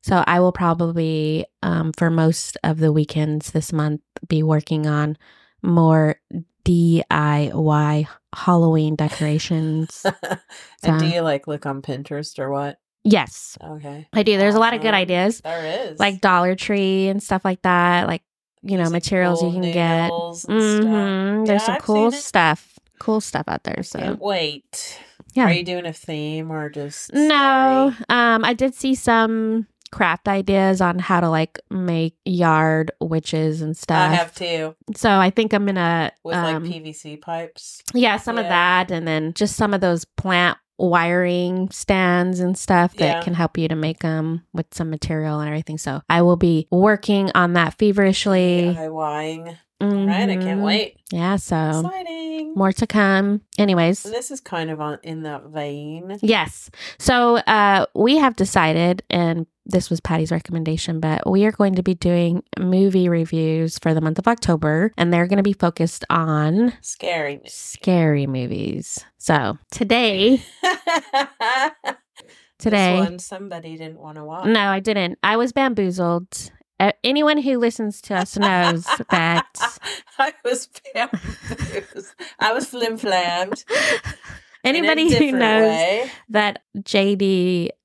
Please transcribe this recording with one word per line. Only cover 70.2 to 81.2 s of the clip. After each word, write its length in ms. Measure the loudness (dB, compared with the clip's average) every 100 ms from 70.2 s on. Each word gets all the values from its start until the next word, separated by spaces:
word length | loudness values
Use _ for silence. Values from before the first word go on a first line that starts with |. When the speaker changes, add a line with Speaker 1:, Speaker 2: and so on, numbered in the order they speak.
| 4 2 0 -4
Speaker 2:
<laughs> 2000 | -2 -2 -2 -2 0 -4 -4 _ -2 0 -2 -4 -10 -10 _ -20 -20 _ _ _
Speaker 1:
today 400 | 0 2 2 2
Speaker 2:
This 80 | 0
one 80 | -4
somebody 580 | -16 -14 -12 -14 -14 -14
didn't 220 | -14 -16
wanna 260 | -18 -16
watch. 220 | -14 -6 0
Speaker 1:
No, 220 | 2 2
I 100 | -2
didn't. 400 | -2 -2 -4 -2
I 120 | 0 0
was 160 | 0
bamboozled. 960 | 0 0 0 -2 -2 -2 -2 -4 -14 -14 _ _ _
Uh, 100 | 0 2
anyone 340 | -2 2 2 2
who 200 | 0 0
listens 440 | 0 -2 -8 -8
to 140 | -6 -4
us 200 | -4 0
knows 480 | 2 4 2 0 -2 -4
Speaker 2:
<laughs> 120 | 0
Speaker 1:
that 340 | 0 2 0 -2 -6 -6 -6 -14 -14 _ -2
Speaker 2:
I 140 | -2 -2
was 240 | -4 -4 -6 -20 -10
bamboozled. 1120 | -6 -4 -6